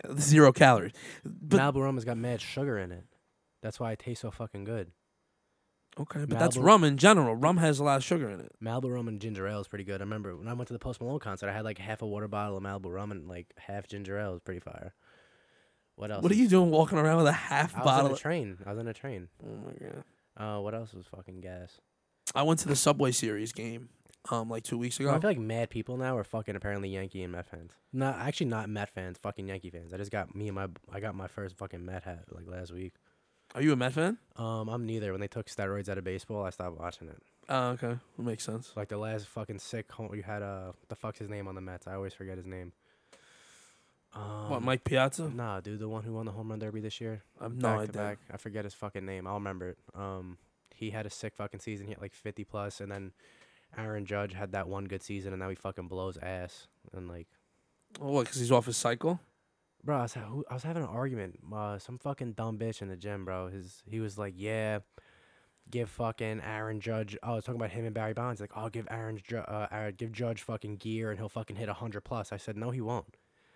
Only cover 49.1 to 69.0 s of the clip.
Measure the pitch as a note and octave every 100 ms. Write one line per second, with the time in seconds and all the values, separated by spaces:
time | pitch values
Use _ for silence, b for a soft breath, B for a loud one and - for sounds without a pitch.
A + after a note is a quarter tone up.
49.1 | F#2+ F#2+ G2+ G2+ F#2+ F2+ F2 - F#2+ G2
50.1 | F#2+ F2+ F2 _ _ _ - A2 G#2+ G#2
51.1 | - A2 - G#2 G2 - G#2 G2 G#2+ G2
52.1 | - G#2+ G#2 G2+ G#2+ G2+ - G2 G2 G2
53.1 | b b b b b b - A2 G#2+ G2
54.1 | G2+ G2+ F#2 G2+ G2 F#2 G2 G2 F#2+ -
55.1 | G2+ G2 F#2+ F#2+ F#2 G2 F#2+ F2+ F#2 F#2+
56.1 | F#2 F2+ F#2 F2+ - - _ - F#2 F2+
57.1 | E2+ E2+ _ _ _ _ _ _ - C#3+
58.1 | C#3 A#2 C3 A#2+ B2+ A#2 A#2 A#2+ A#2 D#3+
59.1 | F3+ - _ _ _ _ _ - C#3 A#2
60.1 | A#2+ G#2 C3+ - B2+ D#3 E3 C#3+ A2+ C3+
61.1 | A#2+ F#2 F2+ - G#2+ G#2 G2+ - A#2+ C#3+
62.1 | C#3 A#2+ G#2+ A2+ A2 A2+ A2 G2 F2+ G2+
63.1 | G2+ F#2 F#2 F#2 G2 F#2 - - A2 A2
64.1 | G2 G2+ F2+ G#2 A2 G#2+ G#2+ - b b
65.1 | b b b b b - A#2+ A2 - A2+
66.1 | - A2+ A2 F2 G#2+ A2 G#2+ G#2+ A2 G#2
67.1 | G#2 A#2 A2+ A2+ A#2+ A2 G#2+ A2+ A2 A2
68.1 | A2 B2 G#2+ G2+ A2 A2 A#2 G#2+ A2+